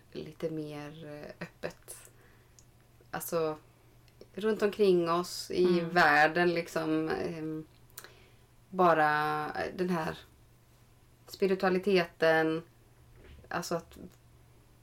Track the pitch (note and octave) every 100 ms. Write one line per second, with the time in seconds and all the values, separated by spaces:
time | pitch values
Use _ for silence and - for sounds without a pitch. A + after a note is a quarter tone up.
0 | - - D#3 D#3 E3 D#3 D3+ D3 D3 D#3+
1 | D3+ D3 D3 - - _ - - - -
2 | - - - _ _ - - _ _ -
3 | - - - E3 D#3 D#3 - _ _ _
4 | _ - - - G#3+ F#3 G#3 G3+ G3+ F3
5 | E3 F3 F3+ - - - F3+ F3 E3+ F3
6 | D#3 D3 D#3 E3+ F3 E3+ E3+ E3 D#3+ D#3
7 | D#3+ - E3+ E3 D#3 D#3 D#3 _ _ -
8 | - - - _ _ _ - F#3 F3 D#3
9 | D3+ D3+ D3+ D3+ D3+ - - F#3 F3+ E3+
10 | E3 E3 - _ - _ _ _ _ _
11 | _ _ - - F#3+ F#3+ F#3 F3+ G3+ F#3
12 | F3 - D#3+ D#3+ D#3+ D#3+ - _ _ _
13 | - - - - - E3+ - E3+ - -
14 | - - _ _ - _ _ _